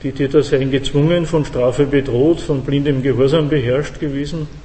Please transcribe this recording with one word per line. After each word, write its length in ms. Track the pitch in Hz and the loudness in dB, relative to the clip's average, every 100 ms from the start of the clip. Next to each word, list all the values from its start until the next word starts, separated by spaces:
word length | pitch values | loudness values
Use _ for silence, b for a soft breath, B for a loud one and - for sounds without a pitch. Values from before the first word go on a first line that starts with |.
die 80 | 135 | -8
Täter 320 | 127 135 151 | -2 2 2
seien 280 | 135 135 135 | 2 0 0
gezwungen, 540 | 135 - 143 156 175 160 | 0 0 2 2 2 0
von 200 | 165 139 | -2 -2
Strafe 400 | 127 123 135 135 | 0 0 2 2
bedroht, 560 | 139 127 120 151 165 | 2 0 2 2 2
von 200 | - 139 | 0 -4
blindem 400 | 135 143 143 131 | 0 0 0 0
Gehorsam 480 | 135 120 135 160 147 | 0 2 2 2 2
beherrscht 500 | 151 120 131 147 - | 0 0 -2 -2 -6
gewesen, 480 | 151 139 143 165 151 - | -6 -6 -6 -8 -10 -12